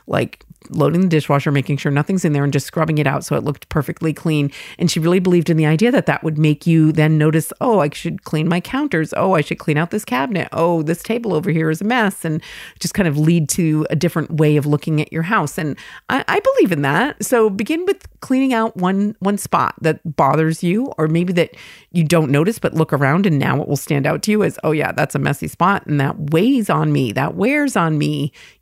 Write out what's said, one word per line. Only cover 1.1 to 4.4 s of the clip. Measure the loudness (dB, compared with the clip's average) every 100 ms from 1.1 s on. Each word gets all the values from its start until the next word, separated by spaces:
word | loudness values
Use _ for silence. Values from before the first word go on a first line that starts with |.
| 2 2 0 2
making | 0 0 -2
sure | 0
nothing's | -2 0 0 0
in |
there | 0
and | 0
just | 0 -2
scrubbing | -2 0 0
it | 0
out | -2
so | -2 -4
it | -2
looked | -8 -4
perfectly | -4 -4 -4 -4
clean. | -2 0 0